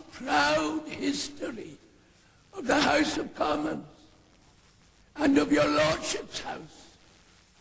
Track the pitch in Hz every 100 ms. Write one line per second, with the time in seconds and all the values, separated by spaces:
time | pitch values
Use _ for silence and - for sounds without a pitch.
0 | - - 254 277 285 311 302 311 - -
1 | 285 285 - - - 214 165 143 _ _
2 | _ _ _ _ _ 392 247 285 277 294
3 | 302 - - - 302 302 311 - - -
4 | - _ _ _ _ _ _ _ _ _
5 | _ - 294 277 285 302 294 294 605 -
6 | - - - - - - 160 - - -
7 | - - _ - _ _